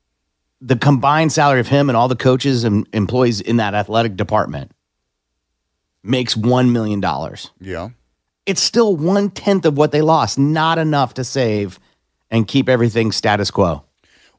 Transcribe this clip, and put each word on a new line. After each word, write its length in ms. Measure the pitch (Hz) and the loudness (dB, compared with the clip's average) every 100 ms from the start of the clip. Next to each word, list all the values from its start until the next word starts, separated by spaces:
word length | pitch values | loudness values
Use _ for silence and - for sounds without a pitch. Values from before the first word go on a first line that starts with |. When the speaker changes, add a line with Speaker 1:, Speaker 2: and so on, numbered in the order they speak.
| _ _ _ _ _ _ | _ _ _ _ _ _
Speaker 1:
the 140 | 127 123 | -2 0
combined 560 | 143 131 135 156 160 | 2 2 2 2 2
salary 280 | 160 143 131 | 2 2 2
of 80 | 113 | 2
him 220 | 143 143 | 2 2
and 40 | 117 | 2
all 100 | 127 | 0
the 80 | 120 | 2
coaches 480 | 131 131 143 123 | 2 2 0 0
and 240 | 117 104 - | 2 0 0
employees 480 | 110 98 127 123 101 | -2 0 2 0 0
in 180 | - 117 | -2 -2
that 180 | 104 104 | 0 -2
athletic 400 | 101 110 113 95 | -2 -2 -2 -4
department 540 | 95 107 - 71 67 _ _ _ _ _ _ _ _ _ _ _ _ _ | -2 -2 -2 -8 -12 _ _ _ _ _ _ _ _ _ _ _ _ _
makes 320 | 98 127 120 110 | -4 -2 -2 -2
one 380 | 117 127 123 | 0 2 2
million 260 | 120 107 101 | 2 -2 -2
dollars. 520 | 92 71 80 - - - | -4 -4 -8 -12 -20 -18
Speaker 2:
Yeah. 300 | 95 85 104 - _ _ _ _ - | -12 -10 -12 -16 _ _ _ _ -6
Speaker 1:
It's 160 | 185 | -4
still 340 | - 240 220 160 | 0 2 2 2
one-tenth 720 | 165 208 202 - 208 196 165 | 0 0 0 -4 -2 0 2
of 120 | 143 | 2
what 140 | 151 | 2
they 100 | 147 | 2
lost. 360 | 156 160 117 135 | 2 2 0 0
Not 400 | 143 156 160 165 | 0 2 0 0
enough 340 | 156 143 127 | 0 0 -2
to 100 | - | -4
save 560 | 120 139 117 104 98 - _ _ _ _ - | -6 -2 0 -2 -4 -10 _ _ _ _ -4
and 180 | 113 104 | -2 0
keep 200 | 139 131 | 0 2
everything 440 | 123 117 113 110 | 2 2 0 -2
status 400 | - 110 104 98 | -2 0 0 0
quo. 320 | - 90 73 - _ _ _ _ | 0 0 -2 -10 _ _ _ _